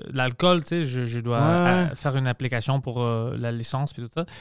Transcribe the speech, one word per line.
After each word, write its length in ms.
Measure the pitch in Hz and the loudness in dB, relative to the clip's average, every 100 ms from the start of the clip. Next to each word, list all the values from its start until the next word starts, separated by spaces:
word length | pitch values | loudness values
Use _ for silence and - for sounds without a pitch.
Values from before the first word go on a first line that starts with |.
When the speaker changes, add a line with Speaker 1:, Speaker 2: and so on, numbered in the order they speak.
| 50 | -6
Speaker 1:
l'alcool, 480 | 131 127 120 180 175 | -2 0 2 4 4
tu 60 | 147 | 2
sais. 140 | 170 | -2
Je, 220 | 147 127 120 | -2 -2 -2
je 140 | 117 | -2
dois, 200 | 117 117 | 0 2
Speaker 2:
Ouais. 60 | 147 | 4
Speaker 1:
euh, 500 | 175 175 180 175 - | 4 4 4 2 -2
faire 200 | 147 135 | -2 0
une 120 | 131 | 0
application 520 | 120 127 120 110 135 | -2 -2 -2 0 0
pour, 200 | 127 120 | 0 -2
euh, 340 | 120 113 117 117 | 0 0 -2 -4
la 120 | 117 | -4
licence, 420 | 117 117 131 143 | -4 -4 -4 -4
puis 80 | - | -6
tout 60 | 120 | -10
ça, 120 | - 175 - | -6 -8 -8